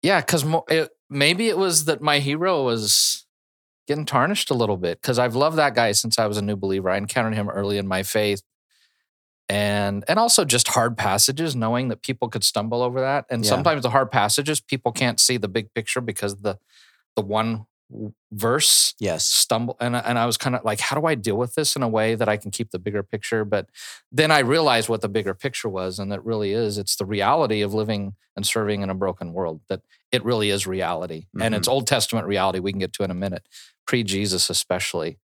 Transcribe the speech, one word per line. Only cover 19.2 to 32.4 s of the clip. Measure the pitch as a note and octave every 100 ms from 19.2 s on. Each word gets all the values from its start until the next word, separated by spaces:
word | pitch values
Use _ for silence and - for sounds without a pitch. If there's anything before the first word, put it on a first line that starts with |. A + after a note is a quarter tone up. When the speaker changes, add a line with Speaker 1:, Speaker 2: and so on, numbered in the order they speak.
| -
Speaker 1:
stumble. | - - A2+ A#2+ -
And, | A#2+ A#2+
and | A#2 A#2+
I | A#2+
was | A2
kinda | C3+ B2
like, | A2 G#2
"How | - C#3
do |
I | D#3+ D3
deal | G#2+ G#2
with | B2 -
this | D3+
in | -
a | B2
way | A2 A2
that | A2+ G#2+
I | G#2+
can | G2+
keep | - A2+
the | -
bigger | F#2 G2+
picture?" | G2 G#2 - A2+
But | G#2 G#2 - - - - _
then | B2+ D#3
I | D3+
realized | B2 D3+ D#3 A#2+ A2
what | A2+
the | G#2
bigger | G2+ G2
picture | F2+ C#3 - A#2
was. | F#2+ F#2 F#2
And | G2
it | G2+
really | A2 A2 G2+
is, | G#2 A2+ G#2
it's | G2
the | -
reality | F#2+ G#2 G2 D3+ C#3 G#2+
of | G#2
living | G#2+ G#2+ G#2 G2 G2 _ -
and | G2+
serving | A2+ G#2 G#2
in | G2
a |
broken | F#2+ F#2+ F2+ F2
world, | E2+ F2 D#2+ _
that | F#2+ _ _ _
it | B2+
really | A2 A#2 G#2
is | G2+ G2
reality. | F#2 E2+ E2+ F2 D#2+ - A2+
And | A2+ G#2+
it's | A2+
Speaker 2:
Mm-hmm. |
Speaker 1:
Old | C3+ A#2
Testament | C3 A2 A2+ F2
reality | G2+